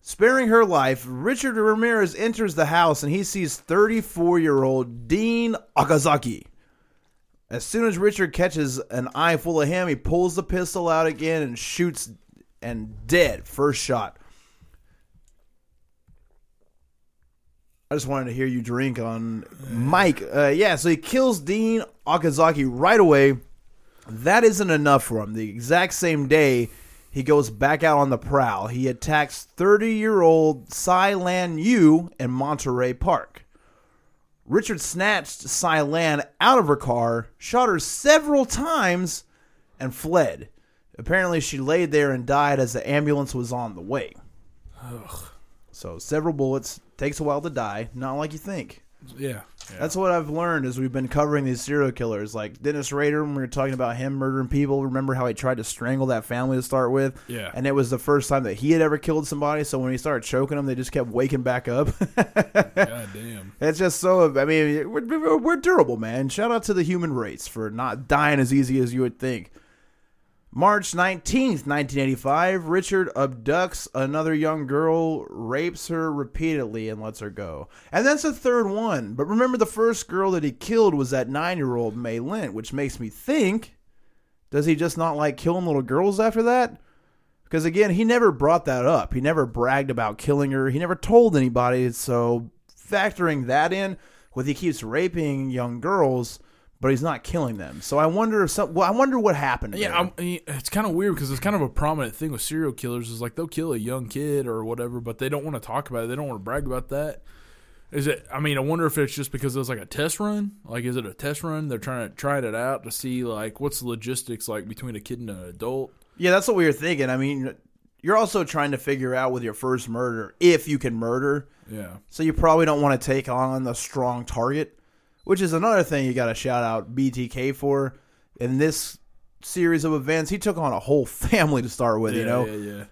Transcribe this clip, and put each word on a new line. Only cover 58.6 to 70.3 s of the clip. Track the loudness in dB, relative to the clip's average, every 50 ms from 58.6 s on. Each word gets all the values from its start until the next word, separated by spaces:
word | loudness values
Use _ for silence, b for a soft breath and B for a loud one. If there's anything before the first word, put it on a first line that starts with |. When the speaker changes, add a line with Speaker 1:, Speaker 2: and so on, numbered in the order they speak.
| 2 2
Speaker 1:
had | 4 4
ever | 4 2 2
killed | 0 -2 0 -2 -2 -2
somebody, | -4 -6 -4 -2 -2 -2 -2 -4
so | -2 -4 -4
when | -2 -2 -4
he | -4
started | -2 -2 -2 -2 -4
choking | -2 -2 0 0 0 -2
them, | -4 -2
they | -2 -4
just | -4 -6 -4 -2
kept | -4 -4 -2
waking | 0 0 0 2 0 0 0
back | 0 -2 -2 -2 -2
up. | 0 0 0 0 0 -2
<laughs> | -2 -2 2
Speaker 2:
God | 0 0 2 2 0 0 2 4 2 2 2 2 0 0 0 0 -10 -12 -12 -12
damn. | -14 -12 -12 -14 -14 -14 -16 -10 -2
Speaker 1:
It's | -2 -2 0 2
just | 0 0 0 0
so, | 2 2 6 6 6 6 4 2
I | 2
mean, | 4 4 4 4 2 2 0 -2 -2
we're, | -4 -4 -4
we're, | -2 -4 0 2 2 2
we're | 2 2 2 0
durable, | 2 2 2 4 4 4 2 2 -4
man. | -4 -4 -4 -2 -2 -2
Shout | -2 -2 0 0 0
out | -2 0
to | 0 0
the | 0 2
human | 0 0 0 0 -2 -2
race | -2 -4 -4 -8 -10 -14 -14
for | -10 -8 -8 -8
not | -6 -6 -4 -4 -6 -6 -2 0
dying | 2 4 4 4 4 4
as | 2 4 4
easy | 2 2 2 2 0
as | 0 0 0
you | -2
would | -2 -2 -2 _
think. | -6 -6 -6 -6 -10 -14 b b b b b b b b b b b b b b b b